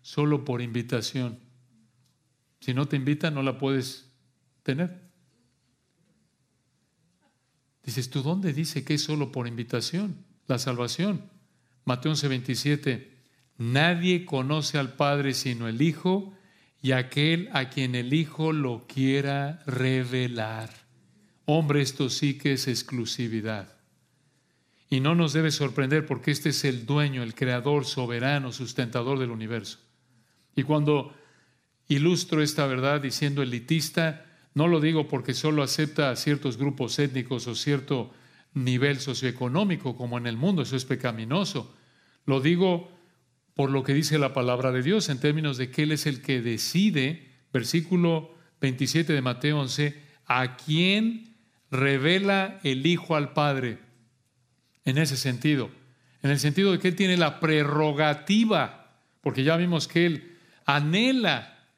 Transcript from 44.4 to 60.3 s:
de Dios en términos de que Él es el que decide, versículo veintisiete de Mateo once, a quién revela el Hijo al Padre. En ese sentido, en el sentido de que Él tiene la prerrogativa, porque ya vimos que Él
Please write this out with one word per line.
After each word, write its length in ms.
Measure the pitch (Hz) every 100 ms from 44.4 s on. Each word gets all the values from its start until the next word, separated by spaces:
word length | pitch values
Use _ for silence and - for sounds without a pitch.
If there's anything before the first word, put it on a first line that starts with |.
| 123 123 131
de 100 | 127
Dios 260 | 135 214 170
en 120 | 127
términos 360 | 147 156 151 123
de 140 | 123
que 140 | -
Él 80 | 151
es 140 | 147 151
el 140 | 131
que 200 | - 127
decide, 880 | 120 110 - 170 208 156 131 165 - _ _
versículo 840 | 131 120 170 165 180 170 160 156 - _ _
veintisiete 520 | 135 127 131 160 165
de 100 | 147
Mateo 380 | 127 123 147 151
once, 420 | 131 139 147 143 - _ -
a 300 | 127 127 127
quién 800 | - 156 185 208 226 226 - _ _ _ _
revela 880 | 131 139 139 151 190 196 196 190 -
el 220 | 143 131 160
Hijo 300 | 175 - 156
al 160 | 143
Padre. 460 | 156 147 135 123 101 - _ _ _ _ _ _ _ _ _
En 140 | - 135
ese 180 | 156 135
sentido, 540 | 135 120 151 139 113 - - _ _ _
en 80 | 139
el 80 | 143
sentido 340 | 147 165 196
de 60 | 180
que 100 | 185
Él 80 | 175
tiene 200 | 190 180
la 240 | 156 -
prerrogativa, 1600 | 160 156 143 147 151 143 151 147 - 208 226 180 117 - - _ _ _
porque 240 | 147 131
ya 120 | 139 165
vimos 320 | 180 160 -
que 180 | 170 175
Él 300 | 147 -